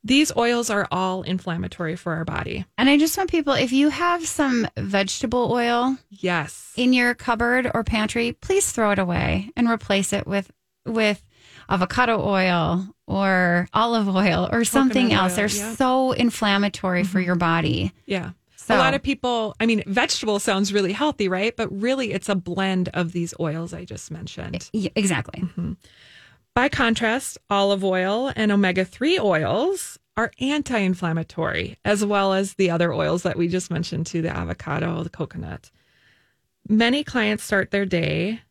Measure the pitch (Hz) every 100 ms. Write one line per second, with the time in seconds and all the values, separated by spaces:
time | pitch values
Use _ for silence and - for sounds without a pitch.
0 | 208 269 302 - 233 240 226 208 - 180
1 | 185 185 180 185 185 170 180 - 165 175
2 | - 160 160 - - - 185 - 262 285
3 | 320 403 370 339 285 269 254 262 294 269
4 | 349 349 320 - 285 240 220 - 202 196
5 | 196 - 240 247 240 240 240 240 254 262
6 | _ 202 180 175 143 - - - 247 254
7 | 240 240 - 226 233 254 247 226 220 220
8 | 214 240 233 - - 381 - - 214 196
9 | 180 175 - 170 202 - 233 226 - 196
10 | 196 202 - 202 196 _ _ _ - 226
11 | 214 208 _ _ - - - 196 180 -
12 | 247 220 202 196 185 175 160 175 190 -
13 | - 196 196 185 180 175 180 - 233 233
14 | 202 185 196 160 180 233 226 277 262 240
15 | 247 208 185 185 208 208 208 226 254 254
16 | 262 247 240 - 214 202 202 - 190 180
17 | 180 185 180 180 170 165 156 120 185 -
18 | - 196 180 - _ - - 214 262 277
19 | 269 277 247 233 220 - 226 220 - 196
20 | 294 - 220 202 - 190 196 202 190 202
21 | 302 285 196 185 214 233 220 196 226 269
22 | 240 190 - 196 175 175 190 185 180 -
23 | 170 175 170 - 160 160 170 - 90 -
24 | - 156 92 - - 170 - 226 196 -
25 | 196 147 - - 180 - 165 185 - -
26 | - - - _ _ - 269 - 240 220
27 | 226 240 - - _ 202 196 196 190 185
28 | 185 214 269 - 214 202 196 180 185 -
29 | 277 359 208 160 156 170 330 392 - -
30 | _ - 233 - 262 294 285 233 190 180
31 | 175 165 160 - 160 - - 101 - 202
32 | 208 202 196 190 196 - 185 170 170 139
33 | 151 175 175 - 170 180 - 170 170 160
34 | 165 170 165 170 170 170 - 151 170 165
35 | 165 - 165 - 78 78 - _ _ _
36 | _ _ _ _ _ _ - 214 233 277
37 | 294 254 214 208 - 202 196 202 196 180
38 | 175 165 180 226 _